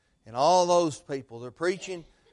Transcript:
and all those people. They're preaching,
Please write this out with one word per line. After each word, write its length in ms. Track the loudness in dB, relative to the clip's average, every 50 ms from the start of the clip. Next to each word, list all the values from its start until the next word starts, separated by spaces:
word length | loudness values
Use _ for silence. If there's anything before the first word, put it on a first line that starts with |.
| _ _ _ _ _
and 100 | -10 -2
all 300 | 0 2 4 4 4 4
those 360 | 4 4 2 2 2 -2 -6 -10
people. 360 | -10 -10 -10 -10 -12 -16 -14
They're 120 | -14 -14
preaching, 560 | -10 -4 -4 -2 -2 -4 -6 -10 -12 -12 -14 -18 _ _ _ _